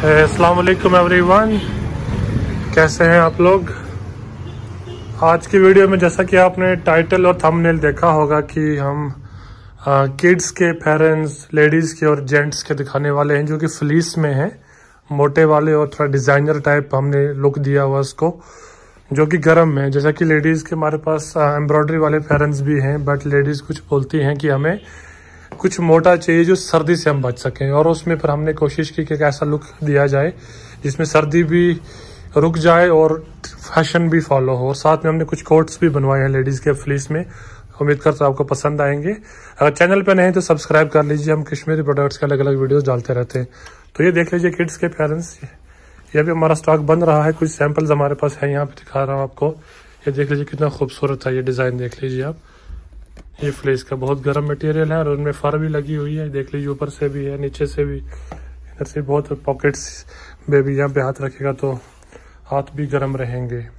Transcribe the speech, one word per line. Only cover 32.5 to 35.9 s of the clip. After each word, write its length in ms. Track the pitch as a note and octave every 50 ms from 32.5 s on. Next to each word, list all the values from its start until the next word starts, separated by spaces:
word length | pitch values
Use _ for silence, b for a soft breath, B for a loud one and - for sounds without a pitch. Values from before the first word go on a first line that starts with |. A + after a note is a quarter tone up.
| E3 E3
जाए 300 | D#3 E3+ E3 E3+ F3 F3+
और 300 | E3 D#3 D#3+ D#3 D#3 D#3+ D#3 - - - -
फैशन 600 | - - - - - - E3 D#3+ - - E3+ E3+ E3
भी 120 | D#3+ E3
फॉलो 340 | D#3 - C#3+ C3+ C3 C3 C3+
हो। 140 | B2 B2+ C3+
और 60 | C3+
साथ 300 | - - D#3 D#3+ D#3 D#3+
में 60 | D#3+
हमने 140 | D#3+ E3 D#3+
कुछ 180 | D#3 - -
कोट्स 380 | - - D#3+ D#3+ D#3+ D#3+ - -
भी 80 | F3
बनवाए 320 | E3